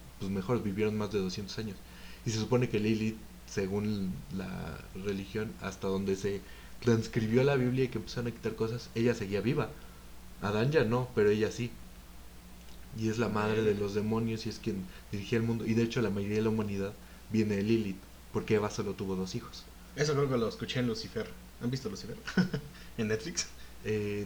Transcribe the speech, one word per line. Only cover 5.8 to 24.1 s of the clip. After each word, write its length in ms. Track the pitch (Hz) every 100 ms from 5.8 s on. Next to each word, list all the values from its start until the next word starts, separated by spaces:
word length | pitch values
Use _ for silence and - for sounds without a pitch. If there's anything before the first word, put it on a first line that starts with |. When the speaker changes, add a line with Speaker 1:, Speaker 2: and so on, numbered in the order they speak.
| 98
Speaker 1:
donde 280 | 95 98 95
se 240 | 101 98 - - - -
transcribió 600 | - 113 110 - 110 117
la 120 | 135 139
Biblia 300 | 123 127 131
y 20 |
que 80 | 110
empezaron 300 | 98 - 120
a 40 |
quitar 240 | 113 110 -
cosas, 340 | 113 120 - 117
ella 180 | 117
seguía 280 | 113 98 101
viva. 280 | 104 147 110 - - - - - - -
Adán 300 | 98 104 123
ya 140 | 156 110
no, 240 | 120 127 -
pero 140 | 104
ella 220 | 107 107
sí. 200 | - 120 - - - - - - - - - - - - 110
Y 120 | 110
es 80 | 110
la 100 | 110
madre 280 | 104 107 110
de 160 | 110
Speaker 2:
Verga. 60 | 101
Speaker 1:
los 120 | 101
demonios 520 | 104 104 113 113 110 113
y 40 |
es 100 | 98
quien 260 | - 98 92 - -
dirigía 260 | 101 98 117
el 60 |
mundo. 220 | 117 117 113
Y 80 | 113
de 80 |
hecho 180 | 113 131
la 80 | 110
mayoría 280 | 101 98 107
de 60 |
la 60 | 110
humanidad 440 | 110 101 98 98 107 - - -
viene 240 | 110 104 101
de 60 |
Lilith, 340 | 104 113 104 92 - - -
porque 220 | 107 92 107
Eva 140 | 104
solo 240 | - 101
tuvo 220 | 92 98 95
dos 200 | 92 123
hijos. 280 | - - - - - -
Speaker 2:
Eso 180 | 147
creo 160 | 139 135
que 80 | 127
lo 100 | 110
escuché 300 | - 117 127
en 80 | 123
Lucifer. 420 | 110 98 - - - - -
¿Han 80 | 123
visto 180 | 127 -
Lucifer? 280 | 98 - - - -
<laughs> 640 | 180 139 - - - -
¿En 100 | 110
Netflix? 400 | 110 165 180 - - - - -
Speaker 1:
Eh, 400 | 107 104